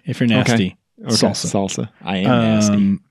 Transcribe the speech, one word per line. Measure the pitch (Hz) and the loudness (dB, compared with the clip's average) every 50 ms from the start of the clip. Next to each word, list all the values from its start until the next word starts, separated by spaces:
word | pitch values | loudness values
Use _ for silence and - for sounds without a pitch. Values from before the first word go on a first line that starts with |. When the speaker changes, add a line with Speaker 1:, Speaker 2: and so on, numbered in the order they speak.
| - | -8
Speaker 1:
if | - 120 - | -8 -4 -2
you're | 127 120 | 0 2
Speaker 2:
Okay. | 113 | 2
Speaker 1:
nasty. | 107 - - 117 117 98 90 - _ _ _ _ - | 2 2 2 2 2 2 -2 -4 _ _ _ _ -14
Speaker 2:
Okay. | - 156 | -6 -4
Speaker 1:
Salsa. | 117 110 - 101 104 - - - | -2 0 2 0 0 -2 -6 -4
Speaker 2:
Salsa. | - 104 98 98 - - 120 110 _ _ - | -2 -2 -2 -2 -4 -8 -8 -10 _ _ -10
I | - 98 95 | -8 -6 -2
am | 92 110 | 0 2
nasty. | 127 120 113 110 110 107 107 104 104 | 2 2 2 2 2 2 2 2 2
Speaker 1:
Um, | 104 101 98 98 90 _ _ | 2 2 0 0 -2 _ _